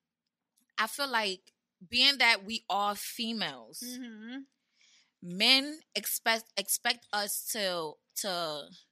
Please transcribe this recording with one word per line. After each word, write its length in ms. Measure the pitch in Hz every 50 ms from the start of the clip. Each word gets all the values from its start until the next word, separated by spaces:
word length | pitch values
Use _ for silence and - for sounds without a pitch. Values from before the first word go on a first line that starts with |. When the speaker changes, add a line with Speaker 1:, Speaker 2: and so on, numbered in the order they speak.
| _ _ _ _ _ _ _ _ _ _ _ _ _ _ _
Speaker 1:
I 100 | - 214
feel 200 | 220 - - 285 269
like 440 | 247 226 214 202 185 - _ - _ _ _ _ _ _ 185
being 300 | 170 233 247 254 277 277 247
that 240 | 254 233 233 202 196
we 180 | 196 226 220 - -
are 260 | 180 202 202 208 208
females, 880 | 202 - - - - 233 226 233 220 190 160 135 127 113 110 156 - 240
Speaker 2:
Mm-hmm. 520 | 247 254 247 262 240 220 214 214 226 247 277 269 - _ _ _ _ _ _ _ _ _ _ _ _ _ _
Speaker 1:
men 580 | - 175 175 185 220 240 262 269 269 294 302 320 - _ _
expect, 500 | 208 208 - - - - 233 226 226 226 - _
expect 500 | 202 196 - - - - 240 240 240 - _ -
us 340 | 208 202 208 - - - - -
to, 400 | 226 202 185 180 175 160 156 147 - _ _ _
to, 460 | - - 208 180 175 170 160 151 147 - 175 185 - - _